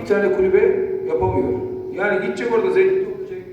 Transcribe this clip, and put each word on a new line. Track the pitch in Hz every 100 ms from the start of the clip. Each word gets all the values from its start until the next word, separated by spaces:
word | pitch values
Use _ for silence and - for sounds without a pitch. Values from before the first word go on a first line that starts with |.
bir | -
tane | 202 196 -
kulübe | 190 185 - - - - -
yapamıyor. | - - - 131 - - - -
Yani | - 403 392 -
gidecek | 381 466
orada | 453 381
zeytin | 381 381 381
toplayacak, | - - - - -